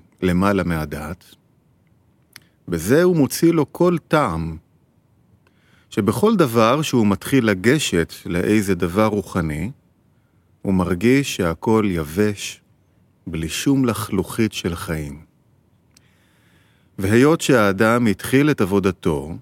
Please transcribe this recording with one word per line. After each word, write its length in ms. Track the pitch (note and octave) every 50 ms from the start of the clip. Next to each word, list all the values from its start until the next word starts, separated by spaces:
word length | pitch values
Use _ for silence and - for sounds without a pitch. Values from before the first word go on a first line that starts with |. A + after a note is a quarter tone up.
| - _ _ _ -
למעלה 420 | F#2 F2 F2+ F#2+ G2+ G2+ F#2+ F2
מהדעת, 600 | F2 E2 D#2+ D2+ D2+ D2 D2 D2+ D2+ E2+ - _ _ - _ _ _ _ _ _ _ _ _ _ _ _ _ _ _ _ _ _ _ _ - - _ _ _ _ -
בזה 340 | E2+ E2 D#2+ F#2+ B2+ D#3+ F3+
הוא 140 | F3+ F#3
מוציא 360 | D#3+ C3+ A#2+ - - - E3 E3
לו 200 | D#3+ C#3+ - _
כל 240 | - F3 F3+ F3+ D#3 - _
טעם, 480 | - D#3 C#3+ G#2+ E2 D#2+ E2 D#2+ D#2 D2+ - _ _ _ _ _ _ _ _ _ _ _ _ _ _ _ _ _ _ _ _ _ _ _ _ _
שבכל 460 | - - G2+ G2+ A2 B2 - G#3+ A#3
דבר 460 | F#3+ E3 B2 A2 A#2 A2 A2+ B2+ D3+ D#3
שהוא 240 | - - B2 A2
מתחיל 400 | G#2 G2 - - - C#3 C3+ A#2
לגשת 680 | A2 G#2 F#2 F2+ A#2 C#3+ D#3+ - - - E2+ E2 - - - -
לאיזה 480 | F#2+ E2+ F2 - A2+ G#2+ A2 G2 G2 F#2+
דבר 320 | E2+ F#2 E2+ E2 G#2 A2
רוחני, 640 | A2 G#2 G#2 F#2 - - F#2+ E2 D#2 D2 D2+ E2+ A#2 C#3+ - _ _ _ _ _ _ _ _ _ _ _ _ _ _ _ _ -
הוא 120 | G2+ F#2+
מרגיש 600 | F#2 F2+ E2+ F#2 F2 G2 A#2+ C3 C#3 C#3 - -
שהכל 480 | - G2 E2+ E2 - - A#2 A2 A2 G#2 G2+
יבש, 720 | F2+ E2+ D#2 D2 D#2 F#2 G#2 G#2+ G2+ - - - - - _ _ _ _ _ _ _ _ _ _ _ _ _
בלי 220 | - E2 E2 D#2+ E2
שום 360 | - - - C#3+ C#3 C3+ C3
לחלוכית 680 | A#2+ G#2+ A2 G#2+ - - F#2 E2+ - - - A2+ G#2 -
של 240 | - - F#2 E2+
חיים. 560 | E2+ - - E2 D#2 D2+ C#2+ C#2+ D#2 E2 _ _ _ _ _ _ _ _ _ _ _ _ _ _ _ _ _ _ _ _ _ _ _ _ _ _ _ _ _ _ _ _ _ _ -
והיות 420 | F#2+ G2 G#2+ A#2+ C3 D3 E3 E3
שהאדם 680 | - - C#3+ A#2 G#2 G2+ F#2+ F#2+ A2+ A2 A#2 B2 B2
התחיל 440 | A2 F#2+ - - - A#2+ C3+ C#3+ D3+
את 100 | C#3 -
עבודתו, 760 | A2+ F2 G2 G2+ F#2 G2 F2+ - - F2 D#2 C#2+ C#2 D#2 F2 A2